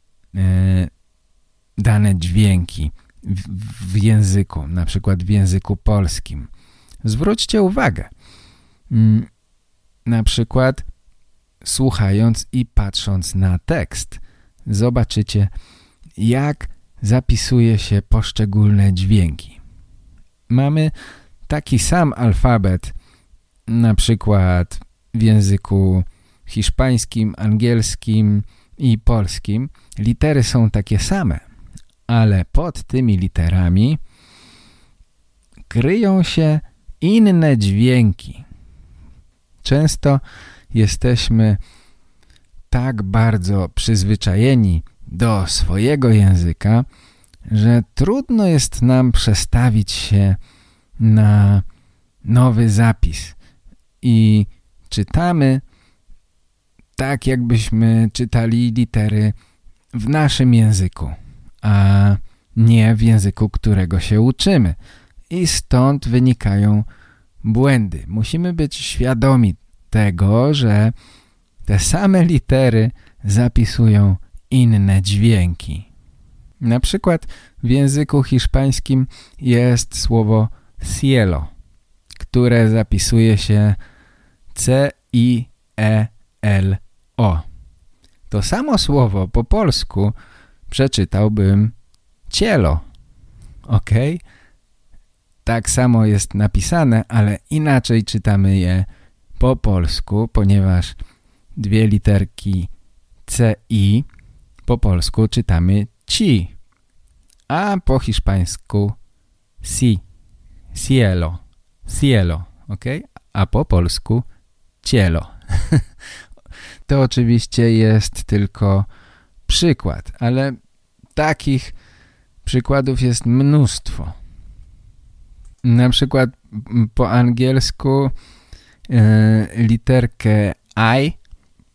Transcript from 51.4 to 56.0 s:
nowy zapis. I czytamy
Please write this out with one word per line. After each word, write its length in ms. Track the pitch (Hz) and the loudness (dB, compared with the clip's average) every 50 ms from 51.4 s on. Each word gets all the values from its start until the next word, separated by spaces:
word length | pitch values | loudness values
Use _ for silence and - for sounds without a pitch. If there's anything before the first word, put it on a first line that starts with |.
| 101 101 101 101 - - - _ _ _ _ _ _ _ _ _ - | 4 4 2 2 0 -4 -12 _ _ _ _ _ _ _ _ _ -4
nowy 460 | 101 117 123 127 127 113 113 117 110 | 0 2 2 4 4 2 2 2 2
zapis. 640 | 98 110 117 113 110 - - 85 78 - - - - - - _ _ _ _ - - _ _ _ _ _ | 2 4 2 2 2 2 -2 -2 -2 -6 -12 -14 -18 -20 -20 _ _ _ _ -20 -20 _ _ _ _ _
I 440 | - 123 113 110 110 107 107 104 98 - - _ _ _ _ _ _ _ | -2 0 2 4 4 4 4 2 2 -2 -6 _ _ _ _ _ _ _
czytamy 720 | - 110 98 - - 165 175 175 175 156 139 131 131 131 - _ _ _ _ _ _ _ | -6 -6 -4 -2 -2 -2 0 0 0 2 2 0 0 -2 -4 _ _ _ _ _ _ _